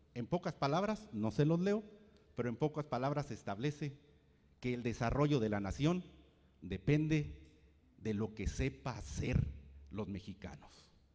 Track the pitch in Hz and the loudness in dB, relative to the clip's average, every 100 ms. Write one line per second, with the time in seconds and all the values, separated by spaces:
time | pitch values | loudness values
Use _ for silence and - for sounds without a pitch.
0 | _ 120 113 180 180 - 139 156 208 - | _ -8 -2 -2 -2 -2 0 2 0 -2
1 | - 107 110 107 147 170 190 208 - - | -6 -2 0 4 4 4 4 0 -2 -14
2 | - - - - 120 113 151 151 143 120 | -20 -20 -10 -4 -4 0 0 0 -4 0
3 | 131 143 143 110 - 101 143 143 147 - | 0 0 -2 -6 -6 -2 -2 -2 -6 -8
4 | - - _ _ _ _ 127 123 117 107 | -16 -20 _ _ _ _ -4 -2 -2 0
5 | 117 120 151 143 107 104 98 - 143 180 | 2 4 4 4 4 2 0 0 2 2
6 | - - - _ _ _ 87 95 - 151 | -2 -14 -20 _ _ _ -6 -2 4 4
7 | 156 156 147 - - - - _ _ - | 4 2 0 -6 -16 -20 -20 _ _ -8
8 | 104 101 107 107 95 - 131 131 135 107 | -2 0 -2 -2 -4 0 -2 -2 -6 -8
9 | - - 123 127 - - - - - 101 | -6 -4 0 0 -2 -6 -14 -20 -12 -8
10 | 98 98 - 92 - 73 - - - - | -6 -8 -10 -12 -12 -14 -18 -20 -20 -20
11 | _ | _